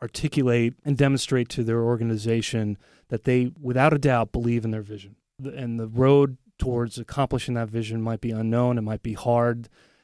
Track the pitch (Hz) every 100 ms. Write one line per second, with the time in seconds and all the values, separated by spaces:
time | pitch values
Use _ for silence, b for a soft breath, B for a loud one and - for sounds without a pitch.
0 | 120 - 156 147 127 120 117 - 147 135
1 | 139 135 - 131 120 - 113 117 117 120
2 | 117 110 113 113 - 117 107 101 b b
3 | b 117 - 127 123 - 131 123 151 147
4 | 139 123 110 131 120 120 110 110 101 104
5 | 98 - _ - 135 135 123 117 110 113
6 | 131 143 143 131 _ - 131 120 117 -
7 | 117 143 135 127 - 120 110 113 107 113
8 | 113 110 117 110 113 117 123 120 107 110
9 | 120 104 120 120 120 120 113 b b b